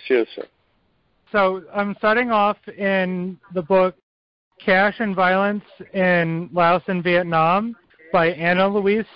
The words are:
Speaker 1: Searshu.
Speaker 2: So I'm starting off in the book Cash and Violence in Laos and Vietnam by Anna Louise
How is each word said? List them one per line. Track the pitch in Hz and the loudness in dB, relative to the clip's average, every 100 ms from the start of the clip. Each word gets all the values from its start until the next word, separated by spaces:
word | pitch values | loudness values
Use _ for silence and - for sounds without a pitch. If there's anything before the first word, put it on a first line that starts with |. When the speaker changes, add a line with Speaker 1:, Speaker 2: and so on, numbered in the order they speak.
| - | 0
Speaker 1:
Searshu. | 127 113 - - _ _ _ _ _ _ _ _ | 0 0 -6 -16 _ _ _ _ _ _ _ _
Speaker 2:
So | 214 190 190 175 | 0 0 -2 -8
I'm | 202 202 196 | -6 -6 -2
starting | 214 220 247 | -2 0 0
off | 220 208 202 - | 0 0 -2 -10
in | - 196 190 185 180 180 180 _ | -6 -2 0 -2 -4 -6 -10 _
the | 180 | -8
book | 160 190 185 - _ _ _ _ _ _ | 0 2 2 -2 _ _ _ _ _ _
Cash | - 190 208 196 | 0 2 2 -2
and | 220 185 | -4 0
Violence | 185 190 202 208 - - 185 | 2 2 0 -4 -8 -20 -10
in | 196 185 180 165 165 175 | -2 2 2 0 -2 -4
Laos | 165 170 180 - | 0 2 2 0
and | 180 | -4
Vietnam | 170 175 180 165 160 190 233 226 _ _ - | 0 0 0 0 2 0 -2 -10 _ _ -4
by | 185 165 | 0 0
Anna | 175 170 180 190 | 0 0 2 2
Louise | 208 196 214 202 | 0 0 0 -4